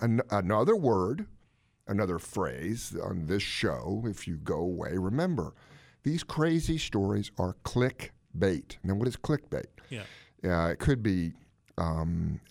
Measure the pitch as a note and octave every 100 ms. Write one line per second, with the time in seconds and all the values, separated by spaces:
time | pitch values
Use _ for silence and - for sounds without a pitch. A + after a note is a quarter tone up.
0 | A#2 A2+ - G2+ F2+ G#2+ D3 A3 C3+ G2
1 | F#2 D#3 G#3 - _ _ _ _ - G2+
2 | F#2+ E2+ - G#2 E2+ B1+ E2+ A#2 - E2+
3 | F2 F#2 D#2+ G2 - - G#2 B1+ C#2+ F#2
4 | A#2 F#2+ - D#2 - D#2 F2+ E2+ - F#2
5 | F#2 B2+ F3+ C3+ D2+ - - - - _
6 | C#3+ E3 - D#3 E3 E3 D#3+ D#3+ - G#2
7 | G2 G#2 G2+ - F2+ - - A#2+ B2+ -
8 | - - _ - F#2+ E2 - - F#2 G2
9 | B2+ - - D3 - C#2+ - - - A#2+
10 | G2 - - - F2+ E2+ E2+ - D3 C3
11 | G#2+ F#2 E2 - _ _ _ - E2 D#2+
12 | D#2+ E2+ E2 - -